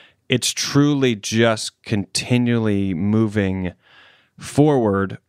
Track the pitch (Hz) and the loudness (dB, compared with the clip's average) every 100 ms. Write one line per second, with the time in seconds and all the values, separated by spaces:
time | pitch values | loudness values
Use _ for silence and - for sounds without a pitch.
0 | - _ - 123 - - - 139 147 143 | -20 _ -2 -2 -2 -6 -2 2 2 2
1 | 131 104 - 110 117 110 - - - 104 | 0 -2 -2 2 2 0 -6 -14 -6 -4
2 | 92 - - 123 120 117 110 101 98 82 | -4 -8 0 0 2 0 0 0 -2 -2
3 | 101 110 110 104 95 95 90 - _ - | 0 2 2 0 -2 -2 -6 -8 _ -20
4 | - _ _ - - - 151 135 110 98 | -20 _ _ -18 -4 2 4 4 2 0
5 | 95 110 | -2 -6